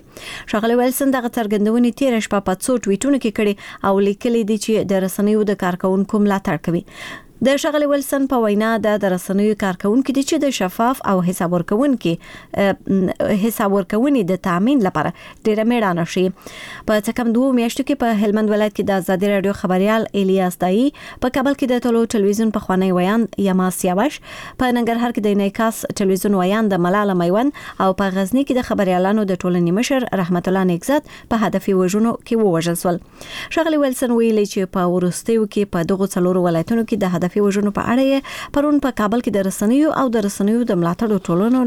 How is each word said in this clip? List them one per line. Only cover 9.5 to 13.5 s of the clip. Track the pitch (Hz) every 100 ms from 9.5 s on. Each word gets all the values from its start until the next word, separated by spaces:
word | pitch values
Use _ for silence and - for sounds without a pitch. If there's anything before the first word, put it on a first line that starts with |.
| 208
کارکوونکي | 196 180 202 247 269 269
دي |
چې | 277 311
د | 285 -
شفاف | 185 - 233 262 -
او | 190
حساب | 175 185 175 175
ورکوونکي، | 170 208 285 247 170 165
اه، | - - - - 202 185 - 196 185 - - 202
حساب | 226